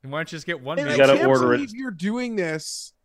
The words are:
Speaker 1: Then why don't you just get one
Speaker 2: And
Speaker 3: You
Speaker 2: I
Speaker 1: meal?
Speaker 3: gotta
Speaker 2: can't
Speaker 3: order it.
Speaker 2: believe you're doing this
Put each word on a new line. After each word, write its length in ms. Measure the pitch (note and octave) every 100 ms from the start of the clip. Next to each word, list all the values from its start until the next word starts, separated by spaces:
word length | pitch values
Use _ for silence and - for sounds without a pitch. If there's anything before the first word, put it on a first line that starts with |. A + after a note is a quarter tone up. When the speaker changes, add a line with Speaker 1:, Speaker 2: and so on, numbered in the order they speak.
Speaker 1:
Then 80 | C3
why 100 | D3
don't 120 | D#3+
you 40 | D#3+
just 100 | D3
get 160 | E3
one 160 | B2+ D#3
Speaker 2:
And 80 | D3
Speaker 3:
You 60 |
Speaker 2:
I 20 | C#3+
Speaker 1:
meal? 100 | C3+
Speaker 3:
gotta 120 | C3+
Speaker 2:
can't 100 | C3+
Speaker 3:
order 240 | C3 B2+
it. 60 | A#2+
Speaker 2:
believe 160 | C#4
you're 160 | A3 C4
doing 460 | F3 F#3 A#3 B3 A3
this 580 | E3+ D#3 - - - _